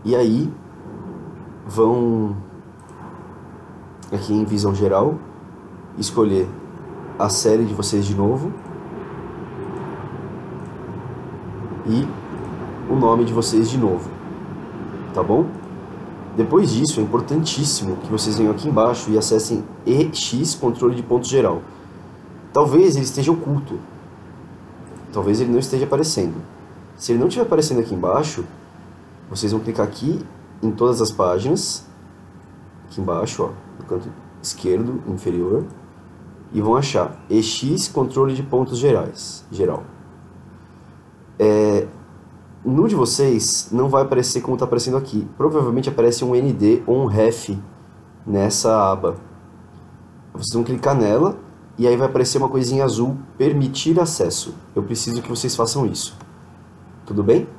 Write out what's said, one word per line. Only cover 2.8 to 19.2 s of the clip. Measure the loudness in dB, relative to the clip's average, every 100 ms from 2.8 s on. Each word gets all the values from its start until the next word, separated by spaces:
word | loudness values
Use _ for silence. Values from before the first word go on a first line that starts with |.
| -20 -18 -18 -16 -18 -18 -18 -20 -18 -18 -20 -20 -8
aqui | -8 0
em | 0
visão | 2 0 0 2
geral, | 2 4 2 0 -10 -18 -20 -18 -18 -18 -16 -8
escolher | -4 2 2 4 0 -6 -14 -16 -14 -14 -14 -2
a | -2
série | 2 4 4 2
de |
vocês | -2 0 0 0
de |
novo | 2 2 2 -2 -8 -12 -12 -12 -12 -12 -12 -12 -12 -12 -10 -10 -8 -10 -10 -10 -10 -10 -10 -10 -12 -12 -12 -12 -10 -10 -10 -12 -12 -12 -10 -10 -8 -2
e | 0 0 -6 -10 -10 -10 -10 -10 -10 -2
o | 2
nome | 4 4 2
de |
vocês | 0 2 2 2
de | 2
novo, | 0 0 -4 -12 -12 -12 -12 -12 -12 -12 -12 -10 -6
tá | -4
bom? | 2 2 2 -4 -14 -14 -14 -14 -14 -14 -8 -2
Depois | 4 4 4
disso, | 2 0 0
é |
importantíssimo | 0 0 0 0 0 0 -2 -2 -4 -6
que | -2
vocês | -2 0 2
venham | 2
aqui | 2 0
embaixo | 2 2 2 2
e |
acessem | 0